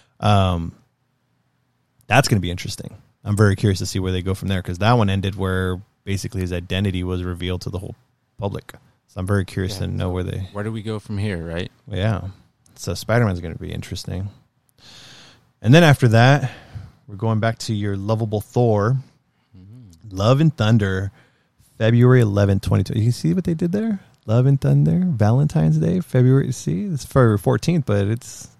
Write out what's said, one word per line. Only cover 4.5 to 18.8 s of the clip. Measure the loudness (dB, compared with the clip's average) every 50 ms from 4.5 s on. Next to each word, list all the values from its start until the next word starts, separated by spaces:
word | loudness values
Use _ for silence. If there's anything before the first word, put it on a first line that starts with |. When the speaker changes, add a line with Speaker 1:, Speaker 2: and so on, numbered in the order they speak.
| -4 -4 -4
Speaker 1:
'cause | -8 -6 0
that | 2 2 4
one | 4 2 2
ended | 0 0 -2 -4 -4
where | -4 -4 -2 -2 -2 -2 -4 -4 -6 -10 _ _ _ _
basically | -6 -6 -6 -6 -8 -6 -6
his | -6 -4
identity | -6 -8 -6 -6 -4 -2 -2 -2 -2 -4 -4
was | -4 -6 -6 -6
revealed | -6 -8 -6 -6 -6 -6 -6
to | -8 -8
the | -10
whole | -8 -10 -12 -16 _ _ _ _ _ _ _ _ -8
public. | -8 -8 -8 -8 -12 -16 -20 -20 _ _ _ _ _ _
So | _ -8
I'm | -4
very | -2 0 -2 -2
curious | -4 -6 -6 -4 -4 -6
Speaker 2:
Yeah, | -6 -6
Speaker 1:
to | -6
know | -4 -4 -4
Speaker 2:
so | -4 -4
Speaker 1:
where | -4 -6
they | -6 -6 -8 -10 -10
Speaker 2:
where | -10 -10 -8
do | -8
we | -8 -8
go | -8 -8 -10
from | -10 -10 -8 -6 -6
here, | -4 -4 -6 -6 -8
right? | -8 -8 -8 -8 -10 -14 _ _
Speaker 1:
Yeah. | -10 -6 -2 -2 -2 -2 -2 -6 -10 -14 -16 _ _ _ _ _ _ _
So | -12 -10 -8 -8
Spider-Man's | -8 -4 0 0 2 2 0 -2 -4
gonna | -8 -10 -10
be | -10 -10 -10
interesting. | -10 -10 -10 -10 -12 -12 -10 -10 -8 -8 -8 -10 -12 -16 _ _ _ _ _ _ _ _ _ -20 -20 -20 -20 -20 -20 -20 -20 -20 _ _ _ _ _ _
And | 4 6 8
then | 8 8
after | 6 6 6 4 4
that, | 6 6 8 6 6 4 0 -6 -8 -12 -20 -18 -18 -18 -18 -18 _ _ _
we're | -20 -10
going | -6 -4 -2 -2 0
back | 0 -2 -4 -4
to | -6 -6 -4
your | -4 -4 -4 -4
lovable | -6 -2 -2 -2 -2 -2 -2 -4 -4
Thor. | -6 -2 0 2 2 4 4 2